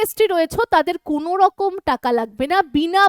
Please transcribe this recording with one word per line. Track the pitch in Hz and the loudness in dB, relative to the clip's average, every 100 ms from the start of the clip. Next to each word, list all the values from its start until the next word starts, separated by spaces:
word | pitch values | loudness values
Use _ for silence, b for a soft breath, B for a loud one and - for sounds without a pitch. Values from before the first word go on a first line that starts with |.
এসটি | 440 - 427 | 0 0 0
রয়েছে | 349 330 - 480 | 0 -2 -2 0
তাদের | 330 302 339 - | 0 0 -6 -4
কোনো | 294 320 370 | -6 -2 2
রকম | 392 - 392 381 - | 2 2 -4 -4 -4
টাকা | 247 247 240 | -2 0 -2
লাগবে | 226 208 269 | -4 -6 -2
না, | 381 330 | 0 0
বিনা | 285 330 370 | 0 0 2